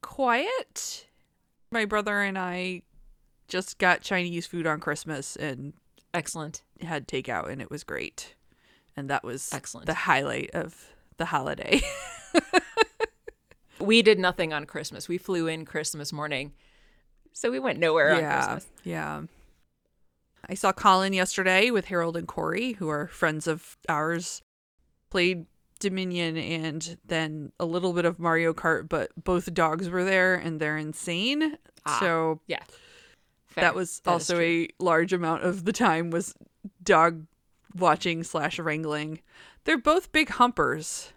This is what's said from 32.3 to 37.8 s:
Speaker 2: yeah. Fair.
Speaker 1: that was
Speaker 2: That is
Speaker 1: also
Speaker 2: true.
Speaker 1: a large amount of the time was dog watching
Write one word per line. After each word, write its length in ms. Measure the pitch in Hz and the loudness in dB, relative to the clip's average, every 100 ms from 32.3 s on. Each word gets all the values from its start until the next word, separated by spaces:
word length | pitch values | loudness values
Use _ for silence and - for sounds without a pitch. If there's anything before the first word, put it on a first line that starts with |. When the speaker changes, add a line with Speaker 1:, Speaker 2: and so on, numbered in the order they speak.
| 160 - | -2 -6
Speaker 2:
yeah. 160 | 170 - - - - - _ _ _ _ | -10 -10 -20 -20 -20 -20 _ _ _ _
Fair. 160 | - | 2
Speaker 1:
that 120 | 175 185 | 2 2
was 240 | 180 - | -4 -4
Speaker 2:
That 100 | - | 0
is 40 | |
Speaker 1:
also 200 | 175 165 175 | 0 2 2
Speaker 2:
true. 80 | |
Speaker 1:
a 240 | 165 170 170 - | 2 2 0 -2
large 320 | 180 160 165 | 4 4 4
amount 320 | 180 165 165 | 0 0 0
of 200 | 180 190 | 0 -2
the 80 | 175 | -4
time 380 | - 233 160 170 | 2 2 2 0
was 240 | 165 - - - _ 202 _ | -4 -4 -12 -20 _ -20 _
dog 440 | 180 165 165 165 156 _ _ _ _ | 4 8 8 4 -12 _ _ _ _
watching 480 | 175 | 0